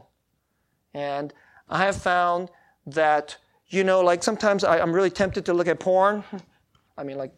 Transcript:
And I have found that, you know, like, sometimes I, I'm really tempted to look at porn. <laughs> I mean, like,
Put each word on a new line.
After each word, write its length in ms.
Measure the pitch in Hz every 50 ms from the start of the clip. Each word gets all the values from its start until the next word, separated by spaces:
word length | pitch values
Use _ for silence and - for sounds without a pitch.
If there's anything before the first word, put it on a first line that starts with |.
| - _ _ _ _ _ _ _ _ _ _ _ _ _ _ _ _ _ -
And 360 | 143 143 143 139 143 147 143 - _ _ _ _ - _ -
I 160 | 156 160 190
have 100 | 196 196
found 540 | 196 - 185 180 180 175 175 175 175 185 180 - _ _ _ _ _ _
that, 500 | 147 139 160 156 151 151 147 147 - - - _ _ _ _ _
you 160 | _ 175 190 190
know, 180 | 190 190 185
like, 220 | 180 175 175 175 -
sometimes 400 | - 214 196 220 208 202 196 196
I, 160 | 175 165 170
I'm 120 | 170 170
really 200 | 165 190 196 180
tempted 340 | 175 - 196 185 - 196 170
to 80 | 196 175
look 140 | 175 175
at 120 | 175 160 -
porn. 440 | - 190 185 185 190 202 214 208 190 - - 180 - _ _ _
<laughs> 380 | _ _ _ _ _ _ _
I 60 | - 143
mean, 160 | 139 135 139
like, 120 | 135 131 -